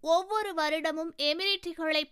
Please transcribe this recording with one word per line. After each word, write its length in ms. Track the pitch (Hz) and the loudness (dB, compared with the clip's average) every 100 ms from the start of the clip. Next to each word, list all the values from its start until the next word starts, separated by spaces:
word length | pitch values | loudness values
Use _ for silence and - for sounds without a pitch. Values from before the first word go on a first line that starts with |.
ஒவ்வொரு 480 | 311 339 381 427 415 | 2 2 4 -2 -2
வருடமும் 580 | 330 302 311 311 311 330 - | 0 0 0 -2 -2 -6 -2
எமிரேட்டிகளை 840 | 294 320 392 392 349 330 320 311 302 | 0 0 0 -2 -4 -4 0 0 0